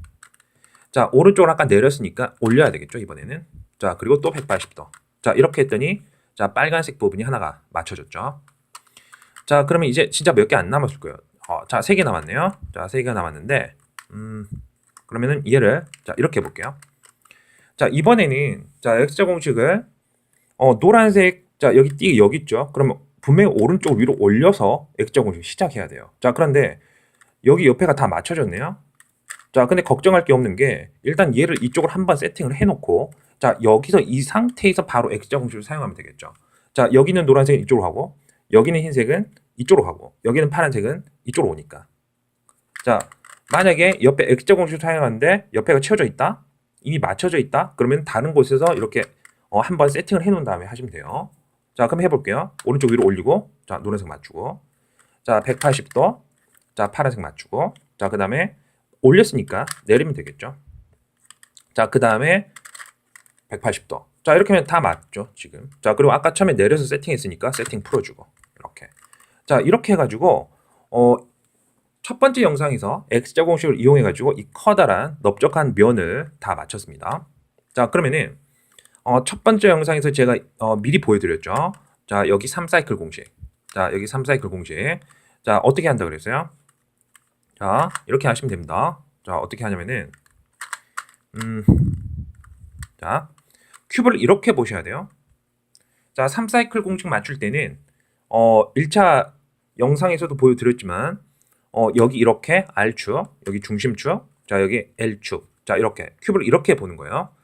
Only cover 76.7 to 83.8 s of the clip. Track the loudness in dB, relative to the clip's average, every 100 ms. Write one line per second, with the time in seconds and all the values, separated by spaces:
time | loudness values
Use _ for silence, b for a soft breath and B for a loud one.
76.7 | -16 -16 -14 -10 -10 -12 _ _ _ _
77.7 | -2 0 0 0 -2 -6 -12 _ b b
78.7 | b b b -2 -2 -2 -2 0 4 4
79.7 | 4 0 0 0 2 2 0 -6 -6 -2
80.7 | 0 0 0 2 2 0 -4 -4 -4 -4
81.7 | -8 b b -4 -2 0 0 -2 -10 -2
82.7 | -2 0 -6 -8 -16 -20 _ -20 _ _
83.7 | -6